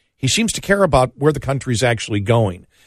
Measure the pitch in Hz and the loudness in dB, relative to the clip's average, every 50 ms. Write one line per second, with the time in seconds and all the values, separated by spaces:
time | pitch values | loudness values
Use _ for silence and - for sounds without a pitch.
0 | _ _ _ _ 131 123 - 208 226 208 - - - - 196 202 196 165 143 131 | _ _ _ _ -2 -2 0 0 -2 -2 -4 -6 -2 0 2 2 4 4 4 2
1 | 127 123 - - 143 156 147 - - 131 139 131 - 131 117 98 127 120 117 113 | 2 0 -2 0 0 0 0 0 -4 -4 -4 -4 -2 -4 -2 0 0 0 0 -2
2 | - - 110 104 98 117 113 117 110 95 87 90 - _ _ _ _ | -4 -4 -4 -4 0 2 2 2 2 0 -2 -6 -14 _ _ _ _